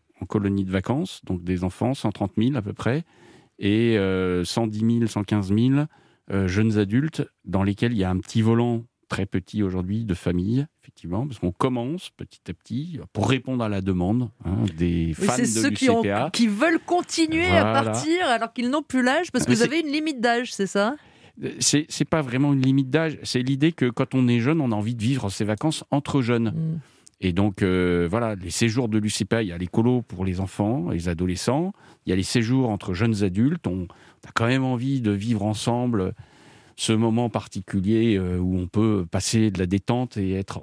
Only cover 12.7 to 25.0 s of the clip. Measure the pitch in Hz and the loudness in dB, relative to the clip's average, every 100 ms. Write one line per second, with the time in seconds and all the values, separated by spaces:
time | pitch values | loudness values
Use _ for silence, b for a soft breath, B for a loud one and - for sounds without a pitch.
12.7 | 113 175 165 - - 107 131 131 127 107 | -8 -6 -12 -8 -4 0 0 0 -2 -2
13.7 | 98 95 90 90 120 113 - 85 107 104 | -2 0 0 0 0 -2 -8 -4 0 -2
14.7 | 80 87 85 82 80 107 - 233 220 285 | 0 0 2 -2 0 0 2 0 0 0
15.7 | - 262 226 208 113 151 - 226 202 330 | 2 2 2 2 0 -2 0 0 2 2
16.7 | 330 - 349 - - 320 320 359 339 311 | 2 0 -2 -2 -2 0 2 4 4 4
17.7 | 269 220 226 302 349 330 226 226 - 240 | 2 0 -2 0 0 2 0 -2 -4 -2
18.7 | 302 - 254 247 302 359 247 - 226 233 | -2 -2 0 2 2 0 -2 2 4 4
19.7 | 320 311 302 311 262 240 233 247 - - | 2 0 -2 -2 0 0 0 -2 -4 -2
20.7 | 202 214 302 b b b - 131 156 - | 2 0 -2 b b b -12 -10 -2 0
21.7 | 147 160 - 143 165 131 127 147 139 131 | 0 -2 -4 0 0 0 0 2 4 4
22.7 | 135 131 151 160 135 - 127 127 139 160 | 2 2 0 0 -4 -4 -2 0 2 2
23.7 | - 123 - 131 131 123 120 123 165 127 | 2 0 0 0 2 4 4 2 0 0
24.7 | 107 107 120 | 0 -2 0